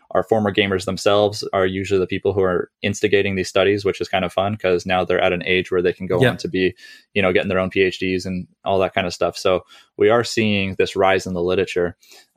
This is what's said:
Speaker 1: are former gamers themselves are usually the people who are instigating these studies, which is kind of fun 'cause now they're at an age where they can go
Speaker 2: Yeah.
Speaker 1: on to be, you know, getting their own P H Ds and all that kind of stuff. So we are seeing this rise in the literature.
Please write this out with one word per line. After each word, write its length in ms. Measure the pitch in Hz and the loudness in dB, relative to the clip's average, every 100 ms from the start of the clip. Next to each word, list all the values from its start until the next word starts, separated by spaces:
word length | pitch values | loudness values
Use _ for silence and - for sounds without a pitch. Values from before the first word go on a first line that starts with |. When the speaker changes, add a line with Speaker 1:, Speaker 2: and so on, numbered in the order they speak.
| - | -4
Speaker 1:
are 140 | 92 | -2
former 280 | - 113 104 | 2 2 2
gamers 320 | 98 98 95 | 2 0 0
themselves 600 | 95 92 107 101 104 104 - | -4 -2 2 4 2 0 -4
are 120 | 98 | -2
usually 360 | 95 95 98 98 | 0 -2 -2 0
the 80 | 90 | 0
people 240 | 95 101 | -2 -2
who 100 | 95 | 0
are 300 | 92 90 - _ | 0 0 -4 _
instigating 540 | 101 101 107 101 98 95 | -6 -2 2 2 2 -2
these 120 | 90 | 0
studies, 360 | 98 95 104 | 2 4 2
which 160 | 98 - | 0 -2
is 80 | 87 | -4
kind 160 | 95 | -2
of 80 | 90 | -2
fun 240 | - 98 107 | -2 -2 -2
'cause 280 | 92 90 | 0 0
now 200 | 92 92 | 0 -2
they're 160 | 90 90 | 0 0
at 120 | 92 | 0
an 120 | 90 | 0
age 260 | 80 92 90 | 0 0 0
where 100 | 90 | 0
they 120 | 90 | 0
can 140 | - 92 | -2 -2
go 120 | 90 | 2
Speaker 2:
Yeah. 100 | 123 | 2
Speaker 1:
on 80 | 92 | 0
to 100 | 90 | -4
be, 260 | 92 90 - - - _ | -2 -2 -2 -14 -20 _
you 80 | 104 | -2
know, 100 | 92 | 0
getting 160 | 92 92 | 0 0
their 120 | 92 | -2
own 100 | 92 | 0
P 120 | 98 | 0
H 180 | 92 - | 0 0
Ds 260 | 92 92 92 | -4 -4 -4
and 220 | 92 - _ | -8 -10 _
all 160 | - 95 | -2 0
that 120 | 92 | 0
kind 120 | - 90 | -2 -4
of 80 | |
stuff. 240 | - 87 - | -2 -4 0
So 260 | 98 90 - - _ - | 0 0 -2 -18 _ 0
we 120 | 104 | 2
are 160 | 117 | 2
seeing 500 | 113 - 107 101 95 | 0 -2 0 0 -2
this 220 | 95 92 95 | -2 -2 2
rise 280 | 95 95 | 2 2
in 100 | 95 | -2
the 80 | 90 | -4
literature. 540 | 90 92 90 90 87 - _ - _ | 0 0 0 -2 -4 -6 _ -20 _